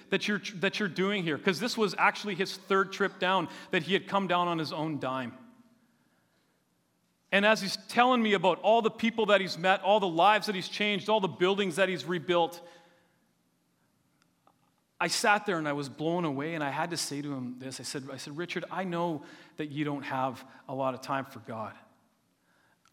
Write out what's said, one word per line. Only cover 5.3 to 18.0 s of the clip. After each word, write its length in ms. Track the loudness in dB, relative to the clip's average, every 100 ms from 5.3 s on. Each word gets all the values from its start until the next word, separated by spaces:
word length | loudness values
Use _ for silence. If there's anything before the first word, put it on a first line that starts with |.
| -10 -20 -20 _ _ _ _ _ _ _ _ _ _ _ _ _ _ _ _ _
And 120 | 2 4
as 140 | 4
he's 160 | 0 -6 -2
telling 340 | 2 4 4
me 80 | 4 4
about 260 | 4 2
all 200 | 4 4
the 80 | 4
people 360 | 0 -2 0 4
that 160 | 4
he's 160 | 4 0
met, 240 | 2 4
all 180 | 4 4
the 80 | 4
lives 380 | 4 6 6 2
that 100 | -4
he's 140 | -4
changed, 400 | -2 0 0 0
all 100 | 0
the 80 | 0
buildings 480 | 2 2 2 0 2
that 140 | 2
he's 160 | 0 -4
rebuilt, 600 | -4 2 2 2 -2 -18 -20 -20 _ _ _ _ _ _ _ _ _ _ _ _ _ _ _ _ _ _ _ _ -4
I 100 | -2
sat 380 | 0 2 2 2
there 120 | -2
and 100 | -2
I 60 |
was 160 | -4 -6
blown 340 | -4 -2 0
away, 320 | 0 -2 -4 -4
and 80 |
I 60 | -4
had 220 | -2 -4
to 60 | -4
say 240 | -6 -6
to 120 | -6
him 240 | -6 -8 -10
this. 220 | -12 -12
I 20 |
said, 240 | -10 -10